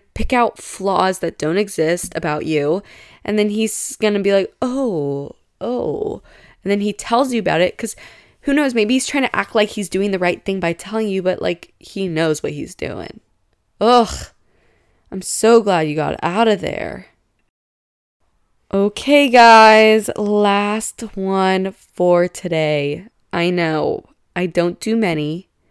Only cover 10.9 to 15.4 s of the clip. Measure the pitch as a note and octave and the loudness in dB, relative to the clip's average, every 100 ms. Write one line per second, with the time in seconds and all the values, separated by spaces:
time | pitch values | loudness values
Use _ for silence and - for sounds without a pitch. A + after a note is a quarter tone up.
10.9 | A3 G#3+ F#3+ F3+ - F3+ E3+ - _ - | -4 -2 -2 -2 -2 -4 -4 -10 _ -14
11.9 | G3 F#3+ D#3+ E3 D3+ E3+ D3 F3 - D#2+ | -6 -4 -2 0 -2 -4 -8 -12 -10 -10
12.9 | - - - _ _ _ _ _ - A3 | -10 -14 -18 _ _ _ _ _ -2 4
13.9 | B3 G#3+ - - _ _ _ _ _ _ | 4 4 -4 -14 _ _ _ _ _ _
14.9 | _ _ F#3+ - - | _ _ -12 -8 0